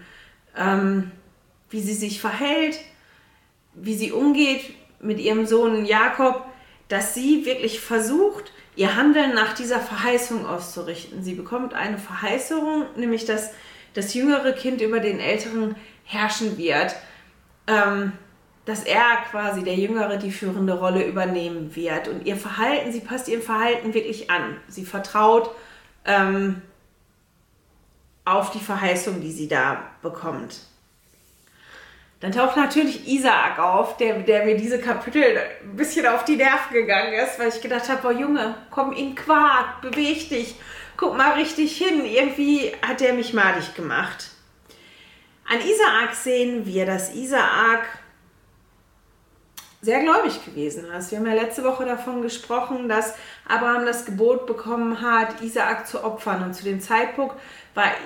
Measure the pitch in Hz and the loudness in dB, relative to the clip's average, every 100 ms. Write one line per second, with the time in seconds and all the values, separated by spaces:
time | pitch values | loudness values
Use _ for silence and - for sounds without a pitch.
0 | - - - _ _ - 190 196 196 196 | -18 -20 -20 _ _ -4 0 2 2 0
1 | 185 - - _ _ _ _ 220 196 214 | -2 -10 -20 _ _ _ _ -8 -4 -4
2 | 208 202 220 202 285 302 311 - - _ | -4 -4 -6 -2 0 0 0 -2 -12 _
3 | _ _ _ _ _ _ _ - 185 214 | _ _ _ _ _ _ _ -12 -6 -4
4 | 220 220 285 285 285 269 - - - _ | -2 2 4 4 4 2 -4 -16 -20 _
5 | 214 214 196 220 220 226 233 220 208 214 | -4 -2 2 2 4 4 4 2 2 2
6 | 233 - 262 220 - - - - - 196 | 2 4 2 2 -6 -18 -20 -20 -6 -4
7 | 202 240 262 302 247 254 233 220 - 226 | -2 -2 2 2 2 -2 -4 -6 -2 -2
8 | 220 294 403 403 - - - - 190 208 | 2 2 2 0 -10 -20 -14 -2 0 4
9 | 285 294 277 240 220 - 240 240 - 202 | 6 6 4 2 0 -2 -2 -2 -2 -4
10 | 233 240 240 226 151 175 180 - 170 170 | 0 0 0 -4 -4 -8 -8 -10 -10 -10
11 | - - 185 180 - 247 254 - 202 208 | -12 -10 -8 -8 -6 -6 -6 -6 -6 -6
12 | - 185 208 254 - 320 302 302 285 - | -8 -6 -4 -4 -2 -2 0 -2 -4 -4
13 | 240 226 226 214 214 - - - - - | -2 -2 -2 -4 -4 -12 -20 -20 -12 -8
14 | 196 247 269 277 254 262 254 254 214 226 | -4 0 2 4 2 0 -2 0 0 2
15 | 208 190 - 214 226 226 220 214 - - | 0 0 -2 -2 -2 -2 -2 -4 -12 -20
16 | - 214 214 - 220 170 165 147 185 - | -10 -4 -2 -2 -2 -2 0 2 0 -4
17 | - - - _ _ _ - 214 202 202 | -14 -20 -20 _ _ _ 0 2 4 2
18 | 196 - - _ _ _ - 208 - 214 | -2 -6 -14 _ _ _ -8 -6 0 4
19 | 240 233 233 208 208 190 180 185 202 226 | 4 2 -2 -4 -2 -2 -2 0 0 0
20 | 202 202 202 190 196 196 190 180 185 185 | -2 -2 -4 -4 -4 0 0 2 2 2
21 | - 190 185 180 170 170 156 160 170 160 | 0 0 -2 -2 -4 -6 -8 -6 -4 -4
22 | - - - 196 202 202 233 285 240 233 | -4 -6 -4 -4 -6 -2 0 0 -2 -6
23 | - 247 - 233 226 220 233 233 220 220 | -6 -8 -4 -4 -2 0 2 0 0 -2
24 | - 214 - 175 - - - - 185 196 | -2 -6 -2 -2 -2 -10 -14 -14 -10 -8
25 | - 208 214 226 220 - - - - _ | -2 4 6 6 4 -6 -18 -20 -20 _
26 | - 202 190 196 196 185 - _ _ _ | 0 2 4 2 0 -4 -10 _ _ _
27 | _ _ _ _ _ _ _ _ _ _ | _ _ _ _ _ _ _ _ _ _
28 | _ _ - 202 214 214 - 196 196 180 | _ _ 0 0 0 -4 -6 -2 0 0
29 | - 180 156 156 151 147 131 - - - | -2 -4 -6 -8 -2 0 0 -2 -8 -10
30 | 165 165 165 139 - - - _ _ _ | -10 -8 -8 -8 -10 -16 -20 _ _ _
31 | _ _ _ _ _ _ - - - - | _ _ _ _ _ _ -20 -20 -20 -20
32 | _ _ 185 220 262 302 277 302 302 - | _ _ -2 2 4 4 4 4 2 -2
33 | - 269 262 190 - - 175 240 - - | -2 2 4 4 2 2 2 4 2 0
34 | 226 196 190 208 214 214 220 240 240 233 | 0 2 4 4 4 2 2 -2 0 -2
35 | - 302 262 - - - 196 196 302 320 | 0 4 6 4 0 -8 -12 -4 -2 2
36 | 247 233 - 302 269 269 - 240 214 196 | 4 2 2 4 4 2 2 0 2 2
37 | 226 220 254 - 233 226 240 240 247 262 | 2 0 -2 0 -2 -2 -4 -4 -2 -2
38 | 254 240 285 294 220 226 - - 269 - | 0 0 0 0 0 -6 -6 -2 -2 -2
39 | 277 - - 311 294 254 233 - 262 294 | -6 -6 2 6 6 4 0 -6 -6 -2
40 | 294 311 - 262 226 - - - - - | 0 -2 -4 -4 -6 -10 -18 -18 -14 -2
41 | 320 262 269 294 311 - 302 - 370 320 | 0 4 4 4 0 0 -2 0 0 2
42 | 240 226 285 277 285 294 254 - 233 254 | 2 2 2 2 2 2 0 -2 -4 2
43 | 262 247 226 226 190 175 - - 160 123 | 2 2 0 2 2 2 -4 -8 -4 -2
44 | - - - - _ _ _ - - - | -4 -8 -16 -20 _ _ _ -20 -20 -20
45 | - - _ _ - 233 349 427 415 214 | -20 -20 _ _ -4 -2 2 4 4 4
46 | 233 - 254 247 247 240 196 185 185 185 | 0 -2 -2 0 0 -2 -2 -2 0 -2
47 | - 220 254 269 - - 226 226 - - | -4 -8 -2 2 2 4 4 2 -2 -10
48 | - _ _ _ _ _ _ _ _ _ | -20 _ _ _ _ _ _ _ _ _
49 | _ _ _ _ _ - - _ 214 254 | _ _ _ _ _ -20 -20 _ 0 2
50 | 311 349 392 - - 147 147 143 170 175 | 4 4 2 -4 -10 -6 -6 -6 -10 -10
51 | 185 214 226 220 226 254 254 262 254 240 | -8 -4 0 2 0 -2 -2 -2 -4 -4
52 | 254 247 233 - - 240 247 254 240 214 | -6 -6 -6 -8 -4 -4 -2 -4 0 0
53 | 220 - - - - 226 240 240 240 233 | 0 -6 -16 -16 -2 0 2 2 0 -2
54 | - 190 226 247 247 220 220 233 233 226 | -6 2 4 4 0 -6 -4 -2 -2 -2
55 | 240 233 226 220 226 233 220 214 - - | 2 2 2 -4 -6 -2 0 -2 -6 -6
56 | 220 - - 185 185 180 196 196 - 226 | -6 -6 -4 -4 -4 -6 -6 -6 0 0
57 | 247 - 269 - - - - - 196 - | 0 -2 -4 -6 -16 -20 -10 0 0 0